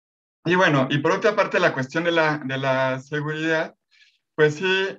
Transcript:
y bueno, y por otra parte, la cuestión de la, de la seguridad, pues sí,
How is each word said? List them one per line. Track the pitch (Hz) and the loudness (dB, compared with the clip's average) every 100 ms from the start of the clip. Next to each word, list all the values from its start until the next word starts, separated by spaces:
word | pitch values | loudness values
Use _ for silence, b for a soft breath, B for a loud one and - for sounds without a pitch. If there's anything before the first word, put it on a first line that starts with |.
| _ _ _ _ 156 | _ _ _ _ 0
y | |
bueno, | 180 185 143 131 | 2 4 4 2
y | 143 | 0
por | 143 | 0
otra | 190 214 208 | 0 2 2
parte, | 185 202 | 0 2
la | 170 | 0
cuestión | 131 127 165 | 0 -6 -4
de | 170 | -2
la, | 165 156 151 | 2 0 0
de | 131 135 | -4 -4
la | 135 131 131 131 | -2 0 -2 -4
seguridad, | 131 151 147 156 160 160 185 - _ b b b _ | -6 -6 -6 -4 -2 -2 -4 -10 _ b b b _
pues | - 151 | 2 2
sí, | 151 185 190 190 | 2 0 0 -2